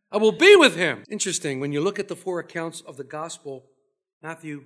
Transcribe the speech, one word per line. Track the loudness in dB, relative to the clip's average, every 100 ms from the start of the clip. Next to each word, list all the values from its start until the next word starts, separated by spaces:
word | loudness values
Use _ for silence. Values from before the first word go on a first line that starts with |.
| _
I | 0
will | 0
be | 4 8 8
with | 8 2
him." | -4 -4 -10
Interesting, | -10 -6 -6 -6 -6
when | -6
you | -4
look | -4 -6
at | -10
the | -10
four | -8 -10
accounts | -10 -10 -10 -12
of | -20 -18
the |
gospel, | -16 -14 -14 -14 -16 -16 _ _ _ _ _ _
Matthew, | -18 -16 -14 -16